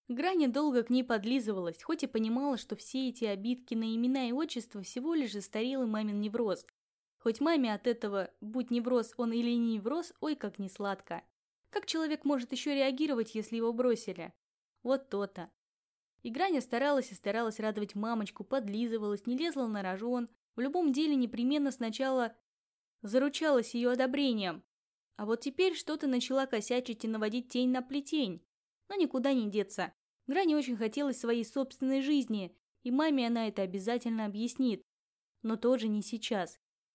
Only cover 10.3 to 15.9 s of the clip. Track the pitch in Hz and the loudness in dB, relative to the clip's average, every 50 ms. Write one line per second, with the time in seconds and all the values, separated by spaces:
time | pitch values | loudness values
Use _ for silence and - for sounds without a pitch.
10.3 | 302 - - 202 190 - 196 190 - - 202 202 196 190 - - 170 165 - _ | -4 -2 -4 -8 -6 -6 -8 -8 -6 -6 -4 -4 -4 -6 -8 -10 -10 -10 -10 _
11.3 | _ _ _ _ _ _ _ _ - 415 - - - 320 320 302 302 302 - 277 | _ _ _ _ _ _ _ _ -6 -6 -4 -2 -2 -2 0 0 -2 0 0 0
12.3 | 294 262 240 - 269 247 - 302 285 277 269 269 262 262 311 302 277 233 226 220 | 0 0 0 -4 -6 -4 -2 0 2 2 2 2 2 0 0 0 0 0 -2 -2
13.3 | - 220 208 214 226 226 226 233 240 226 247 254 233 226 - - 185 185 165 - | -4 -6 -6 -4 -4 -2 -2 0 0 2 2 2 2 2 0 -8 -8 -8 -10 -14
14.3 | - _ _ _ _ _ _ _ _ _ - 240 269 269 269 - - 202 202 196 | -16 _ _ _ _ _ _ _ _ _ -2 0 0 0 0 -4 -4 -4 -4 -4
15.3 | - - 170 - _ _ _ _ _ _ _ _ | -6 -10 -14 -14 _ _ _ _ _ _ _ _